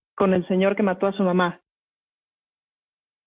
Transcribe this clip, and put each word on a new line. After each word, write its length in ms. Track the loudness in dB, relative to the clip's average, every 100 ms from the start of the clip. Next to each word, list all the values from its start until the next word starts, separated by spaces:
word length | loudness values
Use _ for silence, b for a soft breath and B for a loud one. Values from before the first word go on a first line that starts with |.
| _
con 200 | -2 2
el 120 | 2 0
señor 300 | 0 0 0
que 80 |
mató 240 | -2 -2 -4
a 40 |
su 120 | -2
mamá. 360 | 0 0 -2 -4 _ _ _ _ _ _ _ _ _ _ _ _ _ _ _ _